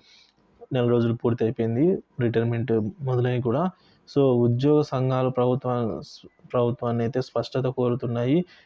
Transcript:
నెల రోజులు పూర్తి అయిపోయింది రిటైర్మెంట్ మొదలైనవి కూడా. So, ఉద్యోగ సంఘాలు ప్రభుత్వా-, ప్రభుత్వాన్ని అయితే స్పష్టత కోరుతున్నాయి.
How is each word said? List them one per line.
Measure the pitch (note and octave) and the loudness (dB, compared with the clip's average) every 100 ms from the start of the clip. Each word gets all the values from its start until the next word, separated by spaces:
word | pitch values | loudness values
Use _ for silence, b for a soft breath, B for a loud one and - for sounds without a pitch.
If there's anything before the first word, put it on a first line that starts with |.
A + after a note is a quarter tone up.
| b b b _ _ _ - | b b b _ _ _ -4
నెల | B2+ A#2+ | 0 2
రోజులు | A#2+ A#2 | 2 2
పూర్తి | A2+ B2 A2+ | 0 0 0
అయిపోయింది | A2+ - A2+ A#2 E3+ G3 - - | 0 0 -2 0 0 0 -6 -4
రిటైర్మెంట్ | A#2+ A#2 A#2 A#2 A#2 A2+ G#2+ - | -2 0 0 -2 0 0 -2 -6
మొదలైనవి | C3+ B2 B2 B2 | -2 0 0 0
కూడా. | A#2 C3 F3+ b b b - | 0 0 -2 b b b -4
So, | D3 | 2
ఉద్యోగ | C3+ A#2+ A#2+ A#2+ C#3+ D3+ | 4 4 2 2 4 2
సంఘాలు | D3 C3 C3 B2+ B2+ | 2 -2 0 0 0
ప్రభుత్వా-, | B2 B2+ B2 B2+ B2 A2+ D2 - - - _ - | 0 0 0 -2 -2 -2 -6 -12 -20 -20 _ -4
ప్రభుత్వాన్ని | B2 A#2+ - A#2+ A#2 | 0 0 0 -4 -2
అయితే | A#2 C3 | -2 -2
స్పష్టత | - A#2+ A2+ C3 B2+ | -4 -6 -4 -4 -2
కోరుతున్నాయి. | B2+ B2 B2 A#2+ A#2 A#2+ D#3+ F3+ B | -2 -2 -2 -4 -2 0 0 -2 B